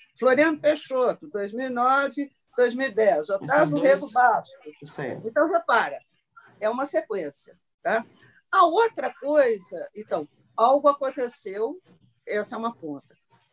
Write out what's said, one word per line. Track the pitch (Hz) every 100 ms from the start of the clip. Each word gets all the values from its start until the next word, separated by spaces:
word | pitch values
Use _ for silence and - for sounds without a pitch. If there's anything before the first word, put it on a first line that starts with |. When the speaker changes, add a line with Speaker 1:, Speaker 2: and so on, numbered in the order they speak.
| _ -
Speaker 1:
Floriano | 247 262 320 302
Peixoto, | - 294 - 262 240 175 151
dois | 208 202
mil | 226 262
e |
nove, | 247 247 269 277 277 285 _ _ -
dois | 247
mil | 247 269
e |
dez. | 202 214 - -
Otávio | 196 - 285
Speaker 2:
Esses | 302
dois, | 294
Speaker 1:
Rego | 262 277 294
Bastos. | 240 247 202 - - 151 -
Speaker 2:
isso | 151 -
aí. | 131 -
Speaker 1:
Então, | 226 294 311
repara, | 339 339 233 156 139 _ _ _ _ _ -
é | 214
uma | 240 285
sequência, | 320 320 202 147 - - _ _ _
tá? | 165 220 226 _ _ _ _
A | 392 349
outra | 349 453 - 262
coisa, | - 277 302 254 208 180 170 - 202
então, | 214 180 147 _ _ -
algo | 233 277 285
aconteceu, | 277 262 262 165 - 202 196 226 359 _ _ _ _ -
essa | 208 208 220
é |
uma | 226 233
ponta. | 160 143 _ _ _ _ _